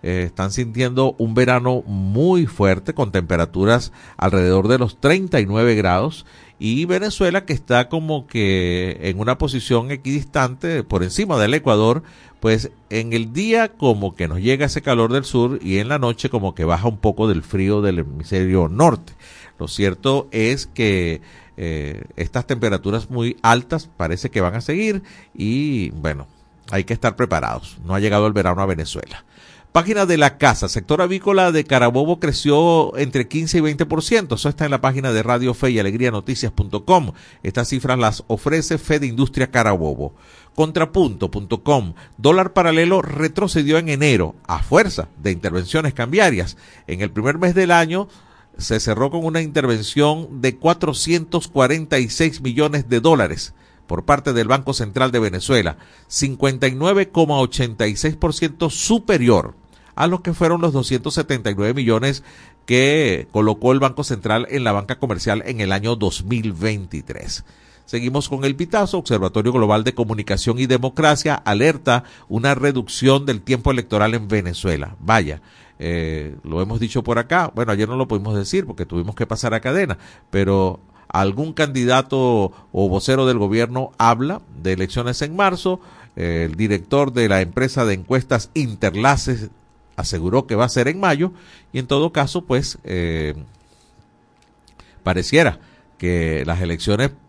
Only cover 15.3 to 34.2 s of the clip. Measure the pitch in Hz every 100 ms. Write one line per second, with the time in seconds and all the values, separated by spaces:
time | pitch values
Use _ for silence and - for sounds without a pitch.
15.3 | 127 120 143 90 95 110 147 123 117 127
16.3 | 113 98 85 82 85 113 104 107 98 110
17.3 | 85 - 98 95 104 104 87 71 69 80
18.3 | 95 92 92 80 98 160 110 - - -
19.3 | - - _ 80 - 98 92 135 135 135
20.3 | 110 113 135 - - 110 95 85 78 -
21.3 | - - - 87 78 73 - - - 87
22.3 | 127 - 123 110 95 98 110 - 127 117
23.3 | - 113 120 - 160 - - 82 90 127
24.3 | 107 90 110 131 165 220 196 190 - -
25.3 | - 104 127 147 127 82 78 76 73 67
26.3 | _ _ _ - 98 92 113 120 101 127
27.3 | 80 58 60 - - 85 95 107 104 107
28.3 | 104 90 90 98 82 80 - - - _
29.3 | _ - - _ 170 175 208 190 165 143
30.3 | - 143 113 101 113 90 151 180 190 196
31.3 | 196 180 160 147 131 120 123 151 175 160
32.3 | - 143 147 170 165 - 127 139 135 123
33.3 | 151 160 175 156 143 156 160 - 226